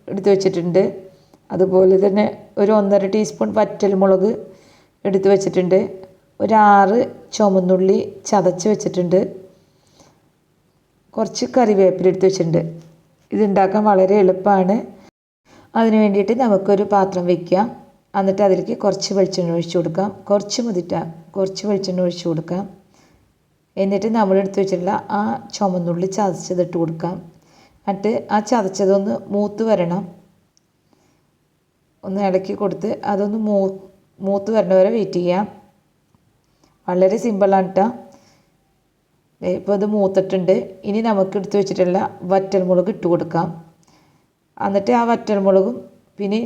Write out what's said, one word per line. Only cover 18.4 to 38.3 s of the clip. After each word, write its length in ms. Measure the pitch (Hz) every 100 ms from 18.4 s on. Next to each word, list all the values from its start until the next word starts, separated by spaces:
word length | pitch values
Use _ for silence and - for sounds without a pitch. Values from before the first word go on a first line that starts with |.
| 202
അതിലേക്ക് 300 | 180 170 233
കുറച്ച് 280 | 202 190 - 196
വെളിച്ചെണ്ണ 340 | 185 190 170 170
ഒഴിച്ച് 200 | 165 180
കൊടുക്കാം. 300 | 165 165 196 - -
കുറച്ച് 300 | 202 302 - 233
മതിട്ടാ, 340 | 175 175 175 165 - - 196
കുറച്ച് 280 | 190 190 208
വെളിച്ചെണ്ണ 360 | 196 190 180 180
ഒഴിച്ച് 200 | 170 170
കൊടുക്കാം. 340 | 160 165 175 202 - _ _ _ _ _ _ _ _ _ -
എന്നിട്ട് 260 | 196 196 220 226
നമ്മൾ 200 | 196 190
എടുത്ത് 180 | 190 202
വെച്ചിട്ടുള്ള 340 | 190 180 180 - - 202
ആ 20 | 214 226 - -
ചുമന്നുള്ളി 520 | 202 180 170 170 190 202
ചതച്ചത് 480 | 196 165 - 180 175
ഇട്ട് 100 | 175
കൊടുക്കാം. 340 | 160 165 170 165 - _ _ _ _ _ -
എന്നിട്ട് 260 | 196 208 240 - 208
ആ 40 | 214
ചതച്ചതൊന്ന് 640 | 240 190 196 190 196 202 233 - 202
മൂത്ത് 300 | 208 208 226
വരണം. 320 | 196 170 185 - - _ _ _ _ _ _ _ _ _ _ _ _ _ _ _ _ _ _ 190
ഒന്ന് 180 | 196 196
ഇളക്കി 260 | 185 190 202
കൊടുത്ത് 280 | 202 180 214 - -
അതൊന്ന് 280 | 202 202 220 214
മൂ-, 320 | 202 190 190 - _ _ - 190
മൂത്ത് 220 | 196 202 220
വരണ 160 | 180 190
വരെ 100 | 196 226
വെയിറ്റ് 240 | 190 175
ചെയ്യാം. 260 | 175 185 - - _ _ _ _ _ _ _ _ _ _ _ _ -
വളരെ 300 | 180 190 220 240
സിമ്പിളാണ് 460 | 196 196 196 185 185
ട്ടോ. 100 | 220 240 - - _